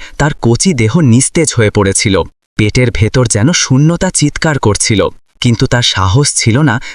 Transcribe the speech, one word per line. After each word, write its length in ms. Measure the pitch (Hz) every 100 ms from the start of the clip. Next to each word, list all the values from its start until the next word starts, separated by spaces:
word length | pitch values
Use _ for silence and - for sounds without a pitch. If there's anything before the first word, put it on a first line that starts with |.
| - -
তার 140 | 143 -
কচি 320 | 117 117 190
দেহ 260 | 135 107 180
নিস্তেজ 540 | 143 117 - - 151
হয়ে 160 | - 107
পড়েছিল। 540 | 104 98 95 110 95 - - _ -
পেটের 340 | 107 127 123
ভেতর 340 | - 107 135 123
যেন 260 | 104 127
শূন্যতা 580 | 175 - 131 156 170 190
চিৎকার 500 | - 147 - 165 135
করছিল, 480 | 110 98 - 101 87 - _ _
কিন্তু 260 | 123 113 127
তার 140 | 123
সাহস 520 | - - 95 110 143 -
ছিল 260 | - 113
না 200 | 151 113 -